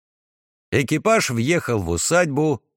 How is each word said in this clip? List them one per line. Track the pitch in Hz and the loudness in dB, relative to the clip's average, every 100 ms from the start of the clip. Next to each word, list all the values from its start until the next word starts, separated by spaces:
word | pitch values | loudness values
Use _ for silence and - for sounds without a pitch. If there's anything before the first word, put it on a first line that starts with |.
| _ _ _ _ _ _ _ | _ _ _ _ _ _ _
Экипаж | 127 131 156 214 220 - | -2 0 0 2 2 2
въехал | 117 127 170 - 113 | -2 0 0 0 -2
в | 85 | -2
усадьбу, | 85 - 170 170 135 156 127 _ | -2 0 0 0 0 0 -2 _